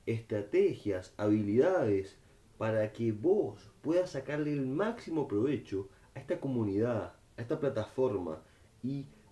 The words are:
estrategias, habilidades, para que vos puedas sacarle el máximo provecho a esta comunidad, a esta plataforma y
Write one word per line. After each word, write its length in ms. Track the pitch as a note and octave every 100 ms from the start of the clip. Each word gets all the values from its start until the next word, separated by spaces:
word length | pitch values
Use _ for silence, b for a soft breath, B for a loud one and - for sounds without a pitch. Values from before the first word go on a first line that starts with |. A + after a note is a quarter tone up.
| -
estrategias, 1040 | A2+ - G#2+ G2+ F3+ G3 - G#2 F#2 - -
habilidades, 1000 | G#2+ G#2+ G2+ A2 E3 F#3 A#2+ G2 - - b b b -
para 340 | A2 A2 G#2+
que 200 | - A#2
vos 580 | G#2 D3 G#3 C3+ - - -
puedas 260 | C3+ F3 F3
sacarle 420 | C#3 C3 D3 D3+
el 140 | C#3+ C3
máximo 600 | C#3+ G#3+ A3+ - D#3+ C3+
provecho 640 | G#2 C3 B2+ - F#2+ G2 B B C3
a 60 |
esta 180 | - F3+
comunidad, 760 | C#3+ B2+ G#2+ F#2+ A#2 A2 F2+ - - -
a 40 |
esta 180 | A#2 D3+
plataforma 840 | C#3 A2+ G#2+ - C3 G2+ E2+ D#2 b b b -
y 240 | B2 C#3 C3+ B B